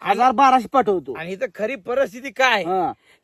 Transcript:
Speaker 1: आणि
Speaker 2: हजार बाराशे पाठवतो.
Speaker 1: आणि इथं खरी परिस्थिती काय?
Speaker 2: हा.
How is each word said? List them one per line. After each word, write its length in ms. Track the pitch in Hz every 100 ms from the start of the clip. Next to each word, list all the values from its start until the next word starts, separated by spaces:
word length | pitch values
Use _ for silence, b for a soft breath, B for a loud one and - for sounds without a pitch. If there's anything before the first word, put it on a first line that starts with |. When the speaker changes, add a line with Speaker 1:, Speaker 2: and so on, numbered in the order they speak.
Speaker 1:
आणि 0 |
Speaker 2:
हजार 320 | 180 202 254
बाराशे 360 | 247 269 254 208
पाठवतो. 420 | 269 208 185 135
Speaker 1:
आणि 180 | 123 170
इथं 140 | 190 247
खरी 220 | 185 214 262
परिस्थिती 540 | 180 254 247 233 269
काय? 340 | 202 262 220
Speaker 2:
हा. 280 | 170 185 151 135 b b